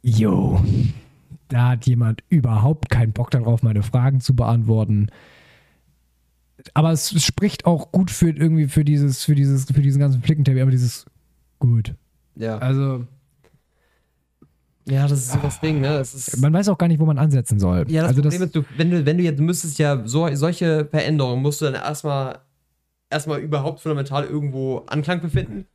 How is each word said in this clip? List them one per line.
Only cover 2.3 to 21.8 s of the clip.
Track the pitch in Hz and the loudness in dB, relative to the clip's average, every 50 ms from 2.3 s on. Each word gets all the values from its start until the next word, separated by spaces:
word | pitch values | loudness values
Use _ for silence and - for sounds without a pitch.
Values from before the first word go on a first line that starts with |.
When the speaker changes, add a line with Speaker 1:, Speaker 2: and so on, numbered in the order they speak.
| 180 156 120 117 110 107 110 139 160 151 - - | 0 2 2 2 2 2 2 2 0 0 -2 -2
Speaker 1:
keinen | - - 117 110 104 | 0 2 2 0 0
Bock | - 120 - | -4 -4 -2
darauf, | - 127 113 113 120 113 - | -2 0 2 2 2 2 2
meine | 113 107 104 104 | 2 2 0 -2
Fragen | - - 123 123 135 139 131 | 0 0 2 2 2 2 0
zu | - - 131 | 2 2 0
beantworten. | 120 117 110 117 117 113 107 113 110 110 107 107 101 104 107 - - - - - - _ _ _ _ _ _ _ _ _ _ _ _ _ _ _ _ _ _ _ _ _ _ _ - - - _ | 2 2 2 0 0 2 2 2 0 2 0 2 0 0 -2 -4 -12 -20 -20 -20 -20 _ _ _ _ _ _ _ _ _ _ _ _ _ _ _ _ _ _ _ _ _ _ _ -20 -20 -4 _
Aber | - 156 165 | 0 0 2
es | 165 147 - - - 165 - | 0 -2 -4 -2 -2 0 -2
spricht | - - - 196 208 - - - | -2 -2 -2 -2 -2 -4 -2 0
auch | 175 175 147 - _ | 0 0 0 -2 _
gut | - 185 190 170 | 0 0 0 0
für | - - 175 165 | 0 2 2 2
irgendwie | 156 143 156 160 160 160 151 | 2 0 0 2 2 2 0
für | 139 - 156 151 | 2 2 2 2
dieses, | 143 147 147 143 143 131 - - | 2 2 2 2 0 0 -2 0
für | - 151 | 0 2
dieses, | 139 139 139 139 135 131 | 2 4 2 2 0 0
für | - 135 147 | 0 0 2
diesen | 143 139 135 139 | 2 2 2 2
ganzen | 143 143 135 123 | 2 2 2 0
Flickenteppich, | 117 - 160 151 139 139 131 127 | 2 0 2 2 2 2 2 2
aber | 131 135 | 2 2
dieses | 127 127 123 120 - - - - _ _ _ _ _ _ _ _ _ _ | 2 2 0 -2 -4 -6 -18 -20 _ _ _ _ _ _ _ _ _ _
gut. | - 120 120 113 101 - - - _ _ _ _ _ _ _ | 0 2 2 2 0 -2 -8 -12 _ _ _ _ _ _ _
Speaker 2:
Ja. | - 113 113 110 | -8 -6 -6 -4
Speaker 1:
Also | 104 123 127 135 135 139 135 131 123 123 123 - _ _ _ _ _ _ _ _ _ _ _ _ _ _ _ _ _ _ _ _ _ _ _ _ _ - _ _ _ _ _ _ _ _ | -4 -2 -2 0 0 0 -2 -4 -6 -8 -12 -16 _ _ _ _ _ _ _ _ _ _ _ _ _ _ _ _ _ _ _ _ _ _ _ _ _ -20 _ _ _ _ _ _ _ _
Speaker 2:
Ja, | - 135 135 139 | -2 0 0 2
das | 143 143 139 | 2 0 -2
ist | 123 - - | -2 -2 -4
so | 139 | -2
das | - 147 - - | -2 -2 -4 -4
Ding, | - 156 156 147 | -2 -2 0 0
ne? | 135 139 151 | 0 0 -2
Es | 143 135 - - | -2 -4 -6 -10
ist | 135 - - - 120 | -12 -10 -8 -2 0
Speaker 1:
man | 135 147 156 | 2 2 2
weiß | 180 208 208 | 2 2 0
auch | 190 | 0
gar | - 175 | 2 2
nicht, | 170 165 147 | 2 2 2
wo | 160 | 2
man | 156 151 | 2 2
ansetzen | 131 147 156 139 131 117 - 110 101 | 2 2 2 2 2 2 0 0 2
soll. | 98 90 90 90 156 127 | 2 2 2 0 0 0
Speaker 2:
Ja, | 160 160 160 | 0 0 2
das | 170 | 2
Speaker 1:
Also | 127 139 | 2 2
Speaker 2:
Problem | 143 151 165 180 | 2 2 0 0
Speaker 1:
das | 180 | -4
Speaker 2:
ist, | 156 - | -2 -2
du, | 160 139 - - | -4 -4 -4 -4
wenn | 139 165 170 | -2 0 0
du, | 175 170 143 | 2 0 0
wenn | 143 156 | 0 2
du | 180 180 | 2 0
jetzt, | 165 151 139 | 0 0 0
du | 151 | 0
müsstest | 165 175 170 - 160 139 - | 0 0 -4 -6 -8 -2 0
ja | 151 143 143 131 107 | 0 0 0 -2 -4
so, | 113 123 156 170 165 143 | -2 -2 0 0 0 -2
solche | 139 143 170 175 - 180 165 156 156 151 | -2 -2 -2 -2 -2 0 0 0 0 -2
Veränderungen | 151 - 156 - 139 160 151 139 127 123 127 | -2 -2 -2 0 0 0 0 0 0 -2 -2
musst | 131 147 143 - | -2 -2 -2 -2
du | 151 | -4
dann | 143 131 | -4 -4
erstmal, | - | -4